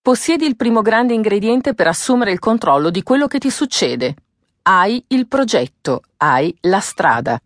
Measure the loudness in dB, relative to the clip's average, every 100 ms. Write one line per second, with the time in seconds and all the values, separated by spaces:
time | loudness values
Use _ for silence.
0 | 0 0 0 0 0 0 0 2 2 2
1 | 2 0 0 0 0 0 -2 0 0 -2
2 | 0 0 0 -2 0 0 2 2 2 -2
3 | 0 0 0 -2 -4 -4 -4 -2 -4 -2
4 | -6 -6 _ _ _ _ 0 2 2 -2
5 | _ -2 0 -2 0 0 -2 _ -4 -4
6 | _ _ 0 2 0 -2 0 0 -2 -2
7 | 0 0 -2 -6